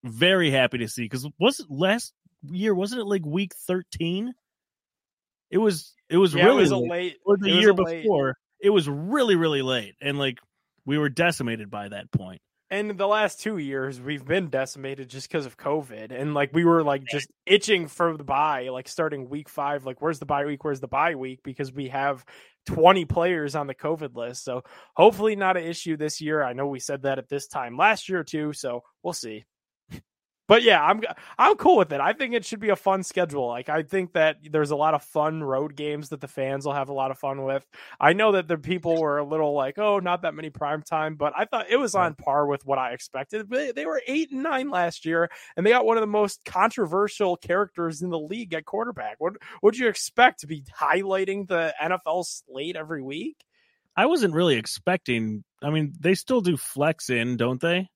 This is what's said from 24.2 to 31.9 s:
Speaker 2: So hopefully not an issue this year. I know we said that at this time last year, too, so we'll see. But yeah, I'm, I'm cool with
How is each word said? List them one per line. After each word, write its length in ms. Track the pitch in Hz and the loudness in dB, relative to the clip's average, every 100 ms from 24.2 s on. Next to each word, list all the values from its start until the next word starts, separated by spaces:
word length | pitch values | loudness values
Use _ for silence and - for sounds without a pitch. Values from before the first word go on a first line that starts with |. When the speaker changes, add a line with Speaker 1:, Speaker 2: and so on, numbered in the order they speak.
| 117 123 | -10 -8
Speaker 2:
So 200 | - 127 - - - - | -8 -8 -8 -20 -12 6
hopefully 400 | 190 190 214 202 | 6 6 0 0
not 200 | 190 180 | 0 0
an 80 | 165 | -2
issue 320 | 170 - 156 | -8 -6 -4
this 220 | 151 - | -4 -4
year. 220 | 151 156 | -2 0
I 120 | 135 | -2
know 120 | 123 143 | -2 -6
we 140 | 135 | -6
said 240 | - 139 | -8 -6
that 160 | 135 131 | -4 -4
at 100 | 123 | -4
this 160 | 143 - | -8 -6
time 300 | 147 123 123 | -10 -10 0
last 320 | 190 214 - | 2 2 -4
year, 140 | 185 | -6
too, 300 | 147 156 151 | -4 -6 -6
so 300 | 143 135 120 _ _ | -6 -8 -8 _ _
we'll 100 | 170 | -10
see. 320 | 170 117 107 _ _ _ _ _ - _ _ _ _ _ | -10 -12 -14 _ _ _ _ _ -20 _ _ _ _ _
But 160 | 226 | 8
yeah, 220 | 240 180 | 8 6
I'm, 180 | 151 208 208 - - - | 6 2 0 -10 -14 4
I'm 160 | 269 415 | 4 6
cool 220 | 330 330 | 6 6
with 160 | 175 | 4